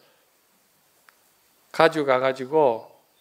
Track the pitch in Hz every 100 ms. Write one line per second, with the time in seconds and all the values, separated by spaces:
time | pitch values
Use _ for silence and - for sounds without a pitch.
0 | _ _ _ _ _ _ _ _ _ _
1 | _ _ _ _ _ _ _ - 160 156
2 | 139 127 131 131 127 156 143 113 - _
3 | _ _